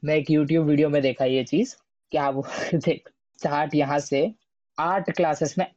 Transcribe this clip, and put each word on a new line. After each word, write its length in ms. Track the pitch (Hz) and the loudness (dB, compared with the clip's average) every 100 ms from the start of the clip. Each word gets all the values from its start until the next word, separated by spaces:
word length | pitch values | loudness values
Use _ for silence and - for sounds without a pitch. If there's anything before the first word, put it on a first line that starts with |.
मैं 120 | 147 156 | 0 0
एक 120 | 143 | 2
YouTube 380 | 151 147 165 151 | 2 4 2 2
वीडियो 240 | 147 151 | 4 4
में 120 | 143 | 2
देखा 240 | 135 123 131 | 0 0 0
ये 180 | 131 | 0
चीज, 340 | 123 156 254 - _ _ _ | 0 0 0 -4 _ _ _
क्या 180 | 151 139 | -2 -2
वो, 160 | 135 - | -2 -6
<laughs> 260 | - - 165 | -6 -2 -2
देख, 340 | 170 165 - _ _ _ | 0 -2 -6 _ _ _
स्टार्ट 360 | 156 147 151 151 | -4 -2 0 0
यहाँ 240 | 139 147 | 0 0
से, 320 | - 139 185 - _ _ _ - | -2 -2 -2 -4 _ _ _ -6
आठ 320 | 165 190 180 | -2 -2 -2
क्लासेस 440 | - 165 147 151 - | 0 0 0 -2 -2
में 140 | 180 | -4